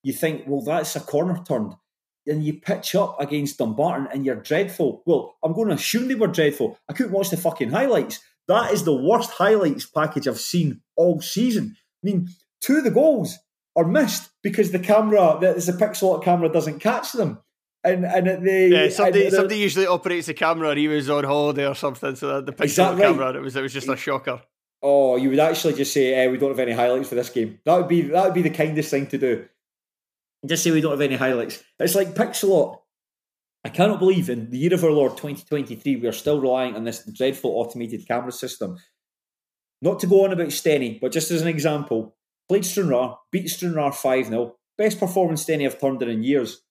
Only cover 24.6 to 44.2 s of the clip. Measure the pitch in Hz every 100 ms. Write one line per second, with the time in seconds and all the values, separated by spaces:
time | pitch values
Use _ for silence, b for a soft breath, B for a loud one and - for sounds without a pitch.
24.6 | _ _ 139 143 131 127 135 135 160 160
25.6 | 165 139 135 147 131 131 127 127 139 127
26.6 | 123 113 123 127 135 117 120 123 110 -
27.6 | 151 180 175 175 143 170 190 175 160 -
28.6 | 156 156 143 139 139 131 127 110 - _
29.6 | _ _ _ _ _ _ _ _ 139 165
30.6 | 175 160 151 143 143 127 131 123 113 -
31.6 | _ _ 151 196 190 - - - 196 180
32.6 | - - _ _ _ _ _ _ _ _
33.6 | - - 185 202 185 185 135 120 117 127
34.6 | 165 180 165 151 131 - 151 139 - 151
35.6 | 135 113 143 127 117 104 147 147 131 127
36.6 | 127 110 117 110 - - 131 135 123 101
37.6 | 117 123 117 110 - 120 123 - 131 -
38.6 | 98 87 _ _ _ _ _ _ _ _
39.6 | _ _ 170 202 175 196 196 180 160 -
40.6 | 165 147 123 110 131 160 156 170 170 160
41.6 | 151 147 143 113 110 _ _ _ _ 196
42.6 | - - 175 123 127 - _ 190 175 -
43.6 | 175 156 143 135 135 131